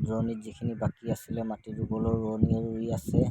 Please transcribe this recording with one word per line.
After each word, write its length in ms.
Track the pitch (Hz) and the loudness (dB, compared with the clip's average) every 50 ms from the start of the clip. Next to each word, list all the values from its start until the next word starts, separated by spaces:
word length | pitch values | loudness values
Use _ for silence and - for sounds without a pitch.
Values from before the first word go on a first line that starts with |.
| - 104 | 0 0
ৰোৱনীত 300 | 110 113 113 113 117 110 107 | 0 0 0 0 -2 -4 -8
যিখিনি 300 | - - - 120 117 233 214 - | -12 -10 -4 -4 -4 -2 0 0
বাকী 220 | - - _ 117 117 113 | -2 -2 _ -4 -4 -4
আছিলে 280 | - - - 110 117 113 110 | -4 -4 -6 -4 -4 -4 -4
মাটি 200 | 107 - - 113 107 110 | -4 -6 -8 -8 -6 -4
ৰুবলৈ, 360 | 113 - 110 110 113 113 113 113 113 | -2 -2 0 2 2 2 2 0 0
ৰোৱনীয়ে 340 | 110 110 110 110 - 113 113 113 | -2 0 4 4 6 6 4 2
ৰুই 200 | 113 113 110 113 113 113 - | -2 -2 -2 -2 -2 -2 -2
আছে। 220 | - - - - - - | -2 0 2 4 4 2